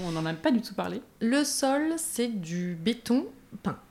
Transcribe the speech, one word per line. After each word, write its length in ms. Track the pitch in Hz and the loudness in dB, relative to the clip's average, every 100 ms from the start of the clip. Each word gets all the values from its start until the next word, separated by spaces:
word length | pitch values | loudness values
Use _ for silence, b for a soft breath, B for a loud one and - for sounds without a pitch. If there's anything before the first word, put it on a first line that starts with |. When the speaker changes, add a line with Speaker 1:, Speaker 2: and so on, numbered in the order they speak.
| 180 | -2
Speaker 1:
On 60 | |
n'en 120 | 160 160 | -2 -2
a 80 | |
pas 160 | 160 311 | 0 2
du 80 | 233 | 2
tout 120 | - | 0
parlé. 280 | 196 180 190 - - | -4 -4 -4 -10 -2
Speaker 2:
Le 220 | 226 277 | 2 4
sol, 380 | 294 - 269 277 311 330 | 2 2 2 2 2 -2
c'est 320 | - - 240 | -2 -2 -2
du 500 | 214 160 175 180 170 | -2 -4 -4 -4 -2
béton 460 | 170 240 - 247 403 - - - | -2 0 2 2 0 -8 -18 -8
peint. 160 | 196 - - | -6 -6 -10